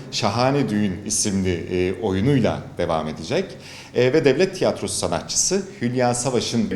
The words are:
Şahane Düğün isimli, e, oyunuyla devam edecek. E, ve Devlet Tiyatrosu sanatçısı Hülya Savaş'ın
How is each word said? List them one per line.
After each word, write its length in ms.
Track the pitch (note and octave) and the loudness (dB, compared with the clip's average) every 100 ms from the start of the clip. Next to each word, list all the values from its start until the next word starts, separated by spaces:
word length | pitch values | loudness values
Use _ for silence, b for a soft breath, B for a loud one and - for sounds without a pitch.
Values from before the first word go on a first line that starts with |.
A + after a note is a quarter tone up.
| B | B
Şahane 560 | - G#2+ A2 B2+ C#3+ A#2+ | -2 0 2 2 2 0
Düğün 360 | G#2 G#2 F#2 F#2+ | 0 0 -2 -4
isimli, 460 | - G#2+ G2 F#2 | -2 0 0 0
e, 500 | F2 F2+ F2+ F2+ G2 | -2 -2 0 0 0
oyunuyla 600 | G#2 F#2+ A#2+ C#3 G2+ D2+ - - | -2 2 2 4 2 0 -6 -4
devam 300 | E2+ D#2+ D#2 | 0 0 -2
edecek. 480 | D2+ D#2+ D#3 F#3+ - B B B | -6 -4 -4 -4 -10 B B B
E, 180 | A#2 B2+ | 2 4
ve 120 | D#3 | 6
Devlet 340 | C#3+ C3 F#3 - | 4 4 2 2
Tiyatrosu 360 | A#2 - G2+ | 0 0 -4
sanatçısı 680 | - F2+ E2 - - - F#3+ F#3+ - | -4 -2 -2 -2 -2 0 0 -4 -4
Hülya 340 | A#2+ B2+ A#2+ | -2 2 2
Savaş'ın 560 | A#2+ C#3+ A#2+ - A#2 G#2 | 2 0 0 0 0 0